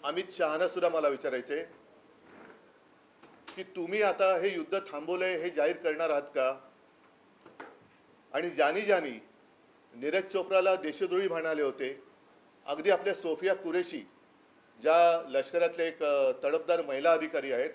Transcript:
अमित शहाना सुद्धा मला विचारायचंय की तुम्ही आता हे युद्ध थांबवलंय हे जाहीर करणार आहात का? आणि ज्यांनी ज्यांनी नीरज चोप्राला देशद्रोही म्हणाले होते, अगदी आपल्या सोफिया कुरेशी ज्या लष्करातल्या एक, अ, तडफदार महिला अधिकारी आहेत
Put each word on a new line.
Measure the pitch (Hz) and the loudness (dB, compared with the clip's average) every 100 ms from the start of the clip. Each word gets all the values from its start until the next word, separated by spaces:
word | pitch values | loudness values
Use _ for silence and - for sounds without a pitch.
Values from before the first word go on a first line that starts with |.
अमित | 143 165 185 | -4 -4 -6
शहाना | - 165 156 175 | -2 0 2 -2
सुद्धा | 180 170 | 2 0
मला | 160 151 | 2 0
विचारायचंय | 135 147 127 120 147 165 - - - _ - - - - - - _ _ _ _ _ - - - - | 0 -2 -4 -4 -6 -8 -16 -20 -20 _ -20 -20 -20 -20 -20 -20 _ _ _ _ _ -20 -20 -18 -14
की | |
तुम्ही | 185 190 170 202 | -12 -8 -4 2
आता | 208 180 190 180 | 2 4 4 4
हे | 190 180 | 2 -2
युद्ध | 151 196 190 | -4 -4 -4
थांबवलंय | 147 160 180 185 175 | -10 -4 -2 0 -2
हे | 170 | -4
जाहीर | 151 147 165 | 0 0 0
करणार | 165 151 165 | -2 0 0
आहात | 143 | 0
का? | 143 143 131 131 - _ _ _ _ _ _ _ - - - - - _ _ _ _ | -2 0 0 -2 -10 _ _ _ _ _ _ _ -20 -20 -20 -20 -20 _ _ _ _
आणि | 139 175 | -4 -4
ज्यांनी | 147 147 175 | 2 2 2
ज्यांनी | 208 190 151 113 - _ _ _ _ _ _ 120 | 2 0 0 -10 -16 _ _ _ _ _ _ -8
नीरज | 139 185 | -2 -2
चोप्राला | 190 196 185 190 185 185 | -2 -6 0 2 4 2
देशद्रोही | 160 151 185 180 196 | -2 -4 -2 0 0
म्हणाले | 165 160 156 | -2 -2 0
होते, | 143 - 131 139 - - _ _ _ _ - | -2 -2 -8 -8 -16 -20 _ _ _ _ -8
अगदी | 147 165 | -2 2
आपल्या | 180 185 | 2 2
सोफिया | 185 175 156 190 185 | -2 -4 -2 0 -2
कुरेशी | 185 175 175 151 - _ _ _ _ _ _ _ | 0 -2 -2 -8 -14 _ _ _ _ _ _ _
ज्या | 131 165 170 165 147 | 2 6 6 6 0
लष्करातल्या | 135 131 170 170 165 165 | -2 0 0 0 0 -4
एक, | 160 | 0
अ, | 151 143 131 127 | 0 4 2 2
तडफदार | 143 156 160 170 | 0 0 2 0
महिला | 151 135 156 | 0 0 4
अधिकारी | 160 156 156 135 | 4 2 -4 -2
आहेत | 123 147 | -2 -2